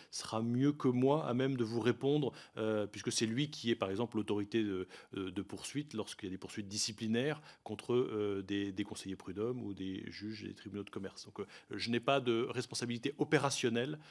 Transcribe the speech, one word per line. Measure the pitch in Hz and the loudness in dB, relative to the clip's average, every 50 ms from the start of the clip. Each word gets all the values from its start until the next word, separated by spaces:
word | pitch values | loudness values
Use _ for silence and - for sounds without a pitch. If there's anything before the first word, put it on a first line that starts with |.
| - - - | -18 -12 -10
sera | - - - - 110 | -10 -6 -2 0 0
mieux | 113 117 120 123 135 143 147 | 2 2 4 4 6 4 4
que | 147 - | 4 4
moi | 131 123 123 127 135 143 156 156 | 4 6 6 6 6 6 4 2
à | 135 120 | 0 2
même | 123 131 135 135 | 2 2 2 2
de | 127 117 | 2 0
vous | 107 117 117 | 0 0 4
répondre, | 107 120 120 - 135 139 147 151 143 120 - - - - - - | 4 4 4 4 4 4 4 4 2 0 -2 -6 -12 -12 -6 -2
euh, | 110 110 110 107 104 | 0 2 2 2 0
puisque | 98 - 107 - 123 | -2 -4 -6 -4 -2
c'est | 113 - 120 | 0 2 2
lui | 110 113 127 147 151 | 2 2 0 0 -2
qui | - - - 120 | -4 -2 0 0
est | 113 | 2
par | - 107 95 | 2 2 0
exemple | 98 101 120 117 - 110 | 0 0 -2 0 0 -2
l'autorité | 104 - 107 104 101 101 - 113 110 | 0 0 0 0 0 2 2 2 2
de, | 104 95 92 92 - - - - - - | 2 0 -2 -4 -6 -10 -16 -18 -10 -8
euh, | 98 95 92 90 | -6 -6 -4 -4
de | 101 98 | -6 -6
poursuite | - - 92 - - - 135 151 - - | -6 -8 -10 -10 -6 -6 -6 -6 -4 -4
lorsqu'il | 107 101 - - - - 95 | -6 -4 -6 -8 -8 -8 -8
y | |
a | 92 | -6
des | 95 | -8
poursuites | - - - - 104 95 | -8 -8 -8 -8 -8 -4
disciplinaires | 101 104 - - 107 - 113 110 113 117 127 147 151 151 - - - - _ | -4 -2 -2 -2 -2 -4 -2 0 2 2 2 0 -2 -4 -8 -16 -20 -18 _
contre, | - 107 104 - - 120 | -10 -10 -6 -2 2 4
euh, | 123 127 - 113 107 104 101 101 98 98 | 4 4 2 0 0 0 0 0 -2 -2
des, | 95 101 101 101 101 | 0 0 0 0 0
des | 95 98 104 | -2 -4 -4
conseillers | - 107 - - 98 95 | -4 -6 -8 -8 -8 -8
prud'hommes | 90 - - 90 98 107 120 127 127 110 | -8 -8 -8 -4 -2 -2 -2 -2 -4 -6
ou | 101 101 | -6 -6
des | 92 95 95 95 - - - - | -6 -6 -6 -6 -6 -8 -8 -10
juges | - 98 107 110 104 101 | -10 -8 -8 -8 -8 -10
des | 98 - | -10 -12
tribunaux | - - 101 95 101 98 | -12 -12 -8 -8 -8 -8
de | - | -6
commerce. | - 107 98 92 - - - | -8 -8 -8 -6 -8 -12 -16
Donc, | - - - | -12 -10 -10
euh, | 101 - - - - - | -10 -10 -10 -16 -14 -10
je | 110 101 - 117 | -6 -4 -2 0
n'ai | 117 120 | 2 2
pas | 117 - 139 139 | 4 4 4 4
de | 127 123 117 113 123 139 | 4 4 4 4 2 0
responsabilité | 123 123 123 - - - 127 120 120 120 - - - - | -2 -4 -4 -4 -4 -4 -2 -2 -2 -2 -2 -4 0 0
opérationnelle, | - - - 147 127 139 - - - 120 113 117 123 143 156 151 - - | 2 4 6 4 4 4 2 2 2 2 2 2 0 0 -4 -6 -10 -16